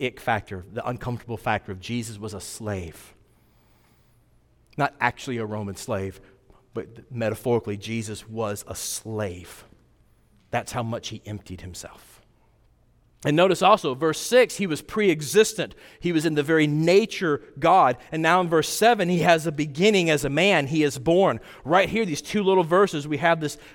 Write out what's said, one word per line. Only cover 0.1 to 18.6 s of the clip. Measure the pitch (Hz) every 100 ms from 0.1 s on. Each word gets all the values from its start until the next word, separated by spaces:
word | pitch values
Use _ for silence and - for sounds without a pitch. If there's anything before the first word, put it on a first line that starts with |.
| -
factor, | - 110 - 95 90
the | 110 117
uncomfortable | 123 120 120 - 113
factor | - 104 -
of | 95
Jesus | 95 120 110 104
was | 107
a | 98
slave. | - - 107 98 85 - - _ _ _ _ _ _ _ _ _ _ _ _ _ _ _ _ -
Not | 143 -
actually | 120 - - 120
a | 110
Roman | 107 101 95
slave, | - 104 95 - - _ _ _ _
but | 113 - - -
metaphorically, | 117 110 107 127 117 107 104
Jesus | 104 113 107 104 -
was | 110 107 104 -
a | -
slave. | - - 113 107 101 90 87 - - _ _ _ _ _ _ _ _
That's | 120 113
how | 131
much | 117 117 -
he | 110 -
emptied | 104 - 92
himself. | 87 85 - - - - _ _ _ _ _ _ _ _ _ _
And | 147 151
notice | 190 170
also, | 190 208 156
verse | 127 160 151
six, | - 247 233 -
he | 196
was | 151
pre-existent. | - 214 202 156 143 185 220 - 123 - - -
He | 175
was | 160
in | 160 147
the |
very | 143 160 151
nature | 147 165 190 220 - 175 143 - -
God. | 165 185 139 127 -
And | 160
now | 160 180
in | 175
verse | 160